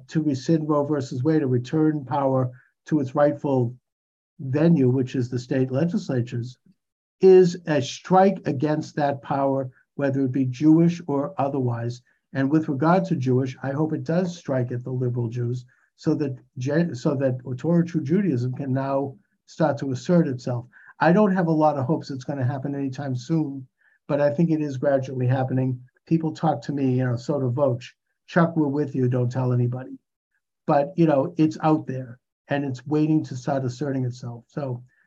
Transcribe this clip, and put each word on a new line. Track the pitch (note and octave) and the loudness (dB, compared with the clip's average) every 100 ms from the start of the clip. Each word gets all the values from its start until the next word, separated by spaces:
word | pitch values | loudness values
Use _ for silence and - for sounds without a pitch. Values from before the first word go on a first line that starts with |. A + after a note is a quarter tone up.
| - | -4
to | E3 | -2
rescind | D3+ B2+ - E3 D3+ | -2 -2 0 0 2
Roe | D3 C#3+ | 0 2
versus | D3 B2+ B2+ | -2 -2 -2
Wade, | D3 D#3 | 0 2
to | C3+ | 2
return | B2 B2 D#3 D#3 D3+ B2 | 0 0 2 2 0 -2
power | C#3+ C3+ C3 B2 - _ _ - | -2 0 0 0 -6 _ _ -2
to | D#3 | -2
its | B2+ | 0
rightful | D3 D3 D4 C#3+ C3 A#2+ B2+ _ _ _ _ _ - | 2 2 2 0 0 0 -4 _ _ _ _ _ -12
venue, | C3 D3 E3+ D#3 B2+ | -4 2 4 6 4
which | C3 B2 C3+ | 2 0 -2
is | A#2 | -4
the | B2 | -6
state | - C3+ C3 | -2 -2 0
legislatures, | C3 E3+ G3+ - B2+ A#2+ A#2+ B2 - _ _ _ _ _ _ | 0 0 -2 -2 -4 -4 -6 -8 -12 _ _ _ _ _ _
is | F#3+ F#3 F3 F3+ E3+ | 8 10 8 2 -2
a | C#3 | -2
strike | B2 - - F#3 G3 F3+ C#3+ | -2 -8 2 4 6 2 -4
against | C3+ D3+ D3+ - - | -2 0 -2 -4 -2
that | C#3+ C3+ | -2 -2
power, | - C#3 C#3 C3+ C3 - _ - | -4 -2 0 -2 -4 -12 _ -4
whether | C#3 B2+ | -2 0
it | C3+ | 0
be | C3+ B2+ | 0 -2
Jewish | B2 D#3 D#3+ E3+ - - | 2 6 6 6 2 -2
or | C#3 C#3+ - | -4 -4 -4
otherwise. | C#3 C#3 B2 A#2 A#2 B2 _ _ _ | -2 -2 -2 -4 -6 -8 _ _ _
And | C3+ C3+ | -2 2
with | D#3 D#3+ | 2 0
regard | C3+ D#3 F#3+ F3 | 0 2 2 2
to | D3+ | -2
Jewish, | B2+ B2 C3+ - | 0 0 0 -6
I | C3+ | -6
hope | C#3 D#3 | -4 -4
it | D3 | -4
does | B2+ E3+ F3+ - | -2 -2 -2 -6
strike | - C3 B2 | -6 -4 -4
at | B2 | -6
the | B2+ | -6
liberal | B2+ B2 A#2+ A#2 | -4 -4 -4 -4
Jews | B2 A#2+ B2 - _ _ _ | -6 -6 -6 -10 _ _ _
so | D#3+ C#3+ | -2 -2
that | C#3 B2+ _ C3 | -2 -6 _ -8
Gen-, | B2+ D3+ F3 | -2 0 -2
so | B2 D#3+ C3+ | -2 -2 0
that | C3+ B2 - B2 | -2 -2 -6 -6
Torah | D#3+ E3+ E3+ | 0 2 2
True | D#3+ | -2
Judaism | C3+ F#3+ G3 B2 B2+ | 0 0 0 0 -2
can | B2+ C#3 | -6 -4
now | C3+ C#3 C#3 C#3 - _ _ _ | -2 -2 -2 -4 -8 _ _ _
start | - D#3 C3 | -2 0 0
to | C#3 | -6
assert | B2 - F3 C#3+ | -4 2 2 2
itself. | B2 C3 A#2+ - - - - | -2 -6 -6 -8 -18 -20 0
I | D#3 | 4
don't | F#3+ G#3+ | 4 4
have | F#3+ E3 | 2 0
a | |
lot | D#3 D3+ C#3+ | 2 2 2
of | B2+ | -2
hopes | D3 - | -2 -4
it's | C3 - | -10 -8
gonna | C#3+ B2+ | -4 -4
happen | C#3 C#3+ C#3 | -4 -6 -6
anytime | C#3 C3 C#3+ B2 | -6 -6 -6 -6
soon, | - E3 C#3+ C#3 C3 _ _ _ - | -2 -2 -2 -6 -14 _ _ _ -4
but | C#3+ | 0
I | D3 | 0
think | C#3+ E3+ | 2 2
it | D#3 | 0
is | D3 C3 | -2 -2
gradually | C#3+ C#3 B2+ B2+ B2 | 0 0 0 -2 0
happening. | C3+ C3 B2+ C3 B2 - _ - | 0 0 0 -2 -4 -10 _ -2
People | E3 D#3+ | 0 0
talk | D#3 D#3+ C#3+ | -2 -2 -2
to | - | -4
me, | C#3+ C3 B2+ | -2 0 0
you | B2+ | 0
know, | A#2+ | -2
sotto | - C#3+ B2+ | -2 -2 -2
voce, | A#2+ B2 A#2+ - _ _ _ - | 0 0 0 -8 _ _ _ -2
"Chuck, | F3+ E3 E3 | 2 2 2
we're | C#3+ | 0
with | C#3+ C3 | 0 -2
you, | C3+ B2 | 0 0
don't | B2 B2 | 0 -2
tell | C3 B2+ | -2 -2
anybody." | B2 A#2+ B2+ C3+ C4+ _ _ _ _ _ _ - | 0 -2 -4 -10 -16 _ _ _ _ _ _ 0
But, | C#3+ C#3+ - | 0 0 2
you | D#3+ | 4
know, | C#3+ C3+ - | 4 0 2
it's | D#3 - | 0 2
out | D#3+ D3 C3 | 2 2 0
there | C3 B2+ - _ _ - | -8 -10 -16 _ _ -6
and | C#3+ C#3 | -4 -4
it's | B2+ B2+ | -6 -2
waiting | D3+ D#3 D#3 C3 | 0 2 2 -2
to | B2+ | -6
start | - C#3 | -4 -4
asserting | B2+ - C#3+ C3+ B2 | -4 -6 -6 -4 -6
itself. | - A#2+ A#2 - | -8 -12 -14 -14
So | D#3 C3+ B2 - _ | -10 -8 -10 -14 _